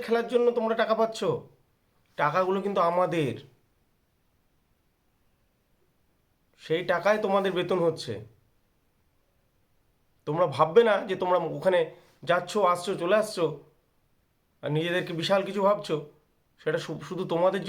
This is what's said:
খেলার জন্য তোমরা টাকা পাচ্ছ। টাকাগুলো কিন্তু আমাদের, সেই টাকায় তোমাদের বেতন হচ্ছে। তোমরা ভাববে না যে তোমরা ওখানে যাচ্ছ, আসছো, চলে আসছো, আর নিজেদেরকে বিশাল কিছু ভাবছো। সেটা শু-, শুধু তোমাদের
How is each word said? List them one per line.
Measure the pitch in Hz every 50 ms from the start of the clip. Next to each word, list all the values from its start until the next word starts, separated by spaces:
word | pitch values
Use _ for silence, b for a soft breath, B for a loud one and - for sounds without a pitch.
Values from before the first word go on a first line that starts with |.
| 240
খেলার | - 226 233 226 -
জন্য | 247 240 240 240
তোমরা | 233 240 220 220 226
টাকা | 233 220 208 220
পাচ্ছ। | 214 226 220 220 - 214 175 135 - - - - _ _ _ _ _ _ _ _ _ _ _ _ -
টাকাগুলো | 147 147 143 185 190 180 190 196
কিন্তু | 190 202 196 196
আমাদের, | 175 170 170 180 185 170 165 170 151 123 113 113 - - _ _ _ _ _ _ _ _ _ _ _ _ _ _ _ _ _ _ _ _ _ _ _ _ _ _ _ _ _ _ _ _ _ _ _ _ _ _ _ _ _ _ _ _ _ _ _ _ _ _ _ _ _ _ _ _ _ _ _ _ _ _
সেই | - - 156 170 175 175
টাকায় | 180 170 170 196 214 214 214
তোমাদের | 202 190 202 190 196
বেতন | 175 175 175 - 190 185 170 165
হচ্ছে। | 160 160 - - 107 95 113 - _ _ _ _ _ _ _ _ _ _ _ _ _ _ _ _ _ _ _ _ _ _ _ _ _ _ _ _ _ _ _ _ _ _ _ _ _ _ _ -
তোমরা | 147 165 180 160
ভাববে | 131 127 156 160 165 233 233
না | 220 202 190 - -
যে | 185
তোমরা | - 190 180 180 175 170 156 147 147
ওখানে | 151 190 185 175 160 - B B B B B B -
যাচ্ছ, | 139 170 180 175 175 - 208
আসছো, | 202 175 175 180 - 208 190 151
চলে | 170 170 202
আসছো, | 220 202 208 - 185 165 151 147 - - _ _ _ _ _ _ _ _ _ _ _ _ _ _ _ _ _ _ _ -
আর | 139
নিজেদেরকে | 147 156 165 175 175 180 175 - 175
বিশাল | 160 151 147 196 196 190
কিছু | 190 196 208
ভাবছো। | 196 196 208 202 208 - 165 147 147 - - _ _ _ _ _ _ _ _ _
সেটা | - 156 156 165 151
শু-, | - 160 143 143 -
শুধু | 185 175 185 147 165
তোমাদের | 165 175 185 190 196 165